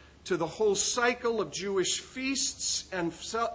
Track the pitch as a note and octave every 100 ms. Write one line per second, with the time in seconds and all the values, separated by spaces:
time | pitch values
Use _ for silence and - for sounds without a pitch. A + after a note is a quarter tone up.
0 | - - - E3 D#3+ - G#3+ G3 - B3
1 | A#3+ A#3+ A#3 A3 D#3 D3 G3+ F#3+ F3+ -
2 | - B3+ C4 C4+ - - - - - F#3
3 | E3+ - - A3+ A#3